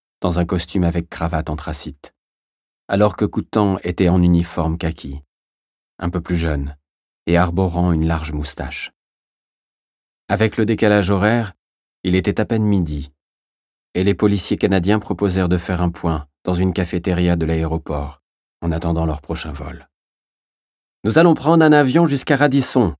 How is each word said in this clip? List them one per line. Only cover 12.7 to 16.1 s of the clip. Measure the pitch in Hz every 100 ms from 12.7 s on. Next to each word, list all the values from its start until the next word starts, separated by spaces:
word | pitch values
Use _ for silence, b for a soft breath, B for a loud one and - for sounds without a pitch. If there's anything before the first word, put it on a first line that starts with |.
| 101 80 73 69 _ _ _ _ _ _ _ _
et | 87
les | 95 95
policiers | 104 101 - 101
canadiens | 104 95 90 107
proposèrent | - 87 101 92 92
de | 87
faire | - 90
un | 90
point | 85 85